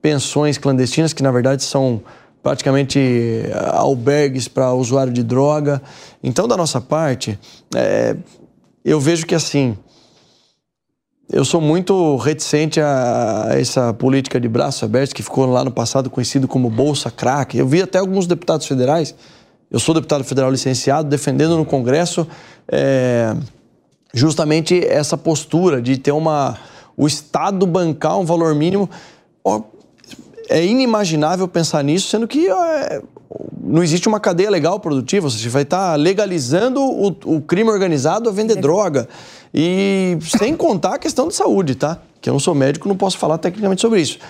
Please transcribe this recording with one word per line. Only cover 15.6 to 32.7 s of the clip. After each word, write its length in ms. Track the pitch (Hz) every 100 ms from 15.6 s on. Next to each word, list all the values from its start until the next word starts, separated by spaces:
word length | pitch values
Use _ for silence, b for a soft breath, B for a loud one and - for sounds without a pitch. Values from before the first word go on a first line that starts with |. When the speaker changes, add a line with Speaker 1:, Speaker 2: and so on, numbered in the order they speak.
Speaker 1:
no 80 | 131
passado 380 | 123 117 135 127
conhecido 400 | - 117 139 131
como 220 | 131 123
Bolsa 400 | 110 139 143 -
Crack. 460 | - 117 143 139 -
Eu 120 | 131
vi 140 | 156
até 160 | 185 185
alguns 280 | 190 190 175
deputados 400 | 170 - 160 -
federais, 480 | 135 127 160 151 - b b b b _
eu 80 | 117
sou 160 | -
deputado 300 | 160 127 147
federal 260 | 131 135 131
licenciado, 580 | 135 139 127 - 143 151
defendendo 480 | 143 - 135 156 165
no 80 |
Congresso, 640 | 156 143 120 143 170 - 160 B B B -
eh, 640 | 139 139 135 127 120 113 107 143 - _ _ _ _ _
justamente 680 | 117 147 147 151 156 160 180
essa 320 | 165 143 147 156
postura 640 | - 156 - 160 185 135
de 180 | 120 135
ter 140 | 139
uma, 440 | 147 160 151 131 120 B B B -
o 100 | 147
Estado 600 | - - - 170 196 185
bancar 520 | 175 170 151 156 185
um 60 |
valor 300 | 175 170 165
mínimo. 340 | 151 160 196 196 B B B B _
Ó, 160 | - 214 220 - _ _ - - - - -
é 180 | 156 175
inimaginável 800 | 247 254 220 202 160 151 180 185
pensar 380 | 180 165 156
nisso, 240 | 143 165 -
sendo 180 | 214 226
que, 220 | 277 359
é, 520 | 370 339